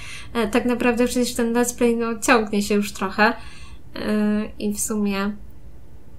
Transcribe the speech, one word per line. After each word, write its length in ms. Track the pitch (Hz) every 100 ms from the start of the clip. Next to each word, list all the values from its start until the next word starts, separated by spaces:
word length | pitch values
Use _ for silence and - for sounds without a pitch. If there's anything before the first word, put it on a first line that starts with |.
| - - -
e, 140 | 233 214
tak 180 | 240 240
naprawdę 420 | 240 247 226 240
przecież 260 | 247 240
ten 200 | - 233
let's 240 | 233 240 -
play, 180 | 240 233
no, 240 | 226 226
ciągnie 420 | - 247 208 208
się 140 | 202 208
już 180 | 202
trochę, 300 | - 190 -
e, 100 | 214 240 - - - - - - - 214 208 208 214 -
i 140 | 208
w 60 | 208
sumie, 520 | - 214 202 196 202 208 - - - - - - -